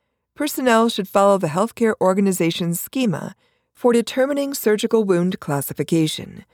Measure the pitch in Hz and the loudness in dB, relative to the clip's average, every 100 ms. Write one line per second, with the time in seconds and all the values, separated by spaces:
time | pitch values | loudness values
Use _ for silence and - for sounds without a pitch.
0 | _ _ _ - 294 - 254 226 233 - | _ _ _ -8 -6 -2 2 4 2 0
1 | 185 202 202 196 165 165 220 - 226 - | -2 2 4 4 0 -2 -2 0 -2 2
2 | 185 190 196 185 170 - 170 170 - 262 | 0 2 2 2 0 -2 -4 -4 -6 -2
3 | 247 156 - - _ _ _ _ 247 233 | -2 -2 -6 -14 _ _ _ _ 2 2
4 | 226 262 269 285 277 277 220 214 226 226 | 0 -2 -2 -2 -4 -2 0 0 2 0
5 | 196 175 180 185 - 143 - - 147 165 | 2 2 0 -4 -4 -4 -4 -6 -2 0
6 | 156 - - - - | 0 -2 -12 -16 -20